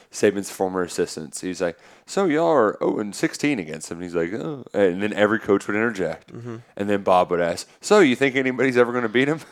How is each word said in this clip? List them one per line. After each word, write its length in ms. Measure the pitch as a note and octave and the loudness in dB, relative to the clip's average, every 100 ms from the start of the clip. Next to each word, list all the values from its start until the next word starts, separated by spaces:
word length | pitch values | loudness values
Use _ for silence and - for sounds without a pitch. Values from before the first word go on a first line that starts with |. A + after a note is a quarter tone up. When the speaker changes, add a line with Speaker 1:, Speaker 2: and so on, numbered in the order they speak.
| _ | _
Speaker 1:
Saban's 380 | - G#2 G2 F#2+ | 0 2 2 -6
former 320 | - F#2+ F#2 | -4 -2 -2
assistants. 600 | E2+ - E2+ - D#2 - | -4 -4 -4 -6 -12 -10
He's 200 | F#2 F2 | -8 -4
like, 160 | F2 - - - - | -4 -6 -18 -20 -6
"So 180 | F#3+ F#3+ | -2 0
y'all 220 | D3 E3 | 2 2
are 260 | D3 G#2 - | 4 4 2
oh 160 | F#3 F#3+ | -2 -2
and 140 | G#2 | -6
sixteen 460 | - D#3+ - D3 B2 | -4 -4 -2 -2 -2
against 320 | D#2 D#2 - | -6 -12 -12
him." 60 | E2+ | -10
And 60 | F2+ | -4
he's 100 | E2+ | -2
like, 180 | E2+ | -2
"Oh." 300 | A#2 D#3+ C#3 - | -4 -8 -10 -6
And 300 | G2+ F#2+ F#2 | 0 2 2
then 100 | G#2 | -2
every 260 | G2 G#2 A2 | 2 2 2
coach 280 | - G2 - | 2 0 2
would 80 | G#2 | -2
interject. 580 | A#2 G2 D#2+ - - | -2 -2 -4 -6 -14
Speaker 2:
Mm-hmm. 240 | A#2 A#2+ A2+ - - | -16 -14 -16 -16 -8
Speaker 1:
And 140 | G2+ | -2
then 140 | G2+ | 0
Bob 260 | F#2+ F2+ F2 | 4 4 4
would 120 | F2 | 0
ask, 260 | E2+ F2+ - _ | 0 -2 -10 _
"So 180 | - G#3 | 2 4
you 160 | D3 A#2+ | 6 4
think 200 | C#3 C3 | 0 0
anybody's 420 | C3 B2+ C3+ B2 | -2 0 2 4
ever 140 | A#2+ | 4
gonna 180 | B2 A2+ | 2 0
beat 180 | B2 C#3 | 2 0
him?" 140 | D#3+ - | -2 -8